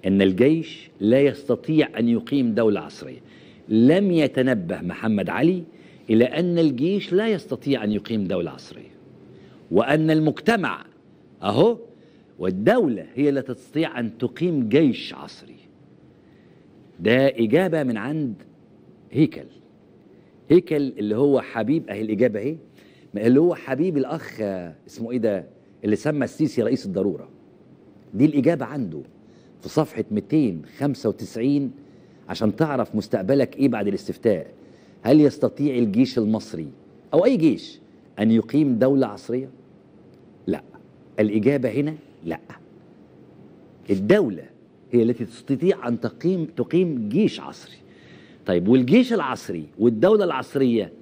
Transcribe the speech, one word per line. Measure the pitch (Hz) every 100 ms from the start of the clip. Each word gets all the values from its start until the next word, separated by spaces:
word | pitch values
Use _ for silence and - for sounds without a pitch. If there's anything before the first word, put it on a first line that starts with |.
| 95
"أن | 98
الجيش | 95 92 131 160 160 - - -
لا | 101 127
يستطيع | 143 139 - 120 - 156 143 110
أن | 117
يقيم | 117 - 139 120
دولة | 110 113 101
عصرية". | 76 - 69 62 - - - - -
لم | 110 123 175 202
يتنبه | 170 139 135 131 120 85 95
محمد | 87 87 113 104 90
علي | 90 156 185 165 - - - -
إلى | 110 123
أن | 151 180 170
الجيش | 160 123 156 202 -
لا | 180 226
يستطيع | 190 - 131 - 131
أن | 104
يقيم | 104 - 113
دولة | 92 92 85
عصرية، | 65 - - - - - - - - - - -
وأن | 90 120 156 156
المجتمع | 156 156 - - 226 143 82 - _ _ _ _ _
أهو | 98 110 208 233 - - - _ _ -
والدولة | 92 92 110 247 170 104 80 120
هي | 143
التي | 139 127
تستطيع | 120 - 151 160 127
أن | 117 -
تقيم | 123 - 180 156 113
جيش | 165 151 - -
عصري. | 67 71 - - 60 - _ - - - _ _ _ - - - _ - -
ده | - 123 135
إجابة | 123 113 143 185 160
من | 131 110
عند | 117 156 139 98 - _ _ - - _ -
هيكل، | 117 143 80 67 - _ _ _ _ _ - _ _ _
هيكل | 170 175 151
اللي | 139 123 104 107
هو | 143 135
حبيب، | - 117 110 156 -
أهي | 101
الإجابة | 110 104 123 104
أهي، | 120 160 - - - - - 101
اللي | 110 131
هو | 175 160
حبيب | - 131 180 147
الأخ، | 131 156 - - 104 92 87 - -
اسمه | - 113
إيه | 123
ده، | 110 98 - - _ _
اللي | 101 107
سمى | 151 151
السيسي | 127 - 156 -
رئيس | 110 127 98
الضرورة. | 92 98 82 - - - _ _ - - - -
دي | 98 151
الإجابة | 147 131 165 117
عنده | 143 104 78 - _ - - - -
في | -
صفحة | - 151 - -
ميتين | 104 - 156 127 85 - -
خمسة | 143 127 113
وتسعين | - 110 113 127 143 135 - - - - - -
عشان | - 113 -
تعرف | 160 135 107 107
مستقبلك | - 113 95 139 127 -
إيه | 135
بعد | 113 101
الاستفتاء. | 98 - 92 117 90 69 - - - - -
هل | 110 151
يستطيع | 143 - 120 - 143 123
الجيش | 113 101 127 123
المصري | 107 110 - 82 76 - - - -
أو | 147 214
أي | 240
جيش | 156 107 - - - - - -
أن | 107
يقيم | 113 110 143 147 117
دولة | 131 139 120
عصرية؟ | 101 - 123 135 - - - _ - - - - - -
لا. | 78 - - - - - -
الإجابة | 107 107 107 143 120
هنا | 113 147 156 - - 165
لا. | 165 - - - - - - - - - - - - - - -
الدولة | 196 196 208 147 85 71 _ _ _ -
هي | 120
التي | 117 123 113
تستطيع | - - 135 180 185 123
أن | 117
تقيم، | 117 - 165 185 156
تقيم | - 123 170 180 135 104
جيش | 139 214 -
عصري. | 69 - - - - - - - - - -
طيب، | 90 92
والجيش | 131 123 220 247
العصري | 233 139 123 - 87 76 -
والدولة | 117 110 180 214
العصرية | 180 135 123 143 131 117 87 -